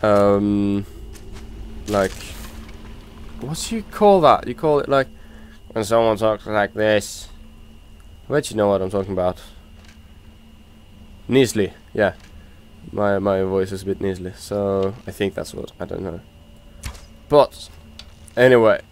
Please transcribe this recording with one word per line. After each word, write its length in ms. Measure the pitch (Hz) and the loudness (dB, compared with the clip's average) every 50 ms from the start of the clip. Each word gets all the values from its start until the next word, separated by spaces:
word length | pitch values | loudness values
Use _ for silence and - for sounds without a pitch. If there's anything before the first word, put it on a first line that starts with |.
| - | 2
Um, 840 | 107 104 101 101 101 101 101 101 104 104 101 101 101 101 101 101 - - - - - - - - - - - - - - - - - - - - 104 | 4 4 4 6 4 4 4 2 2 2 2 2 0 0 -2 -4 -6 -12 -16 -16 -16 -16 -16 -16 -16 -16 -16 -16 -16 -16 -16 -14 -14 -14 -14 -8 -4
like, 240 | 104 101 95 95 - - - - - - - - - - - - - - - - - - - - - - - - - - | 0 0 0 0 -2 -8 -14 -14 -14 -14 -14 -14 -14 -16 -16 -16 -18 -18 -18 -18 -18 -18 -18 -20 -20 -18 -18 -16 -14 -12
what 180 | 113 123 156 - - - | -8 -8 -8 -8 -6 -6
do 80 | 226 | -6
you 60 | 226 208 | -6 -6
call 380 | - - - 214 208 202 190 | -8 -2 4 6 6 6 8
that? 260 | 160 143 113 - - | 8 6 6 6 2
You 80 | - 123 | -6 -10
call 240 | - - 156 151 143 | -4 0 2 2 2
it, 100 | - - | 2 2
like, 200 | 139 139 135 - - - - - - - - - - - - - - | 2 0 0 0 -6 -20 -20 -20 -20 -20 -20 -20 -20 -20 -20 -10 -6
when 120 | 113 110 | -6 -2
someone 320 | 98 113 113 117 113 110 | 2 2 4 4 4 2
talks 300 | 98 110 110 107 104 - | 2 2 0 0 0 -4
like 280 | 107 107 107 104 98 - | -4 0 0 0 0 0
this. 540 | 107 107 107 107 104 101 - - - - - - - - - - - - - - - - - - - - - - - - - | 0 2 2 2 2 0 -2 -14 -16 -16 -18 -20 -20 -20 -20 -20 -20 -20 -20 -20 -20 -20 -20 -20 -20 -20 -20 -20 -20 -10 -2
I 40 | 123 | -2
bet 160 | 147 139 - | -2 -2 -2
you 60 | 113 | 0
know 120 | 107 104 101 | 2 2 4
what 140 | 101 98 92 | 4 2 0
I'm 80 | 95 | -2
talking 220 | 98 101 98 95 98 | -2 -4 -4 -2 -2
about. 300 | 92 90 90 90 - - - - - - - - - - - - - - - - - - - - - - - - - - - - - - - - - - - - - - - | 0 0 -2 -2 -4 -12 -20 -20 -20 -20 -20 -20 -20 -20 -20 -20 -20 -20 -20 -20 -20 -20 -20 -20 -20 -20 -20 -20 -20 -20 -20 -20 -20 -20 -20 -20 -20 -20 -20 -20 -20 -8 0
Nasally, 440 | 117 131 135 110 - 107 101 92 - - - - - | 4 4 4 4 2 -2 -2 -2 -4 -10 -20 -12 -2
yeah. 220 | - 104 95 - - - - - - - - - - - - - - - - | 0 0 0 0 -4 -18 -20 -20 -20 -20 -20 -20 -20 -20 -20 -20 -20 -20 -12
My, 280 | - 104 104 101 101 98 | -6 -2 0 0 0 0
my 240 | 95 101 98 95 95 | 0 0 0 0 0
voice 300 | 95 95 98 95 95 98 | 0 0 -2 -2 -2 -6
is 100 | 95 92 | -10 -6
a 40 | |
bit 140 | 98 98 90 | -6 -6 -4
nasally, 320 | - 98 95 87 90 90 - | -4 -6 -6 -6 -8 -14 -14
so 580 | - - - 101 101 101 98 98 98 95 98 98 120 - | -14 -12 -8 -6 -4 -2 -2 0 0 -2 -4 -6 -8 -14
I 40 | - | -16
think 240 | 95 - 104 98 95 | -6 -4 -4 -4 -4
that's 200 | - - - - | -6 -10 -10 -10
what, 180 | - - - - - | -14 -14 -14 -12 -14
I 40 | 90 | -12
don't 180 | 92 90 87 92 | -10 -10 -10 -10
know. 180 | 92 82 87 - - _ - - - - - - - - - - - - - - - - - - - | -10 -10 -12 -16 -20 _ -20 -20 -20 -20 -20 -20 -20 -20 -18 -16 -16 -16 -16 -20 -20 -20 -20 -8 2
But, 400 | 147 147 135 - - - - - - - - - - - - - - - - - - | 4 4 4 4 2 -16 -20 -20 -20 -20 -20 -20 -20 -20 -20 -20 -20 -20 -20 -12 0
anyway. 440 | - 123 127 127 120 113 110 101 - - - | 4 6 6 8 8 6 6 4 2 -2 -12